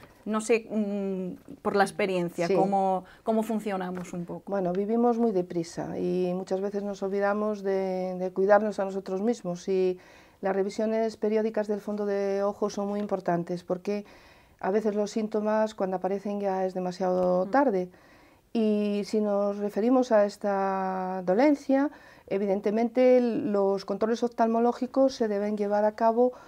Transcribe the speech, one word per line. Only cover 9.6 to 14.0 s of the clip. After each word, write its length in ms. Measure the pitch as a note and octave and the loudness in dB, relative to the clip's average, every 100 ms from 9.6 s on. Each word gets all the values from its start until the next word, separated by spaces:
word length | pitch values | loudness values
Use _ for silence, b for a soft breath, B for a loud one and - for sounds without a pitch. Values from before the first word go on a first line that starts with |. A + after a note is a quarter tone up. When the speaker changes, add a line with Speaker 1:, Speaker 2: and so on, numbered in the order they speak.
| - | -2
Speaker 2:
y 320 | F#3 F#3 F3+ B B B _ | 0 0 -2 B B B _
las 160 | G3 G3 | -2 0
revisiones 640 | G3 G3+ A3 A3 A3+ A3 | -2 -2 0 0 -2 -2
periódicas 500 | G#3+ A3 A3 A3 G#3 | 0 2 0 -2 -2
del 140 | G#3 | -4
fondo 240 | G3+ G#3 G#3 | -4 -4 -2
de 360 | G3 G3 G3 | -2 0 0
ojo 280 | G3+ G3+ G#3 | -2 -2 -4
son 180 | G#3 G3+ | -2 -4
muy 140 | G#3 | -4
importantes 600 | G#3 F#3+ F#3 E3+ E3+ F3 - | -4 -4 0 -2 -2 -6 -4
porque 400 | F3+ G3+ G#3 | -4 -4 -6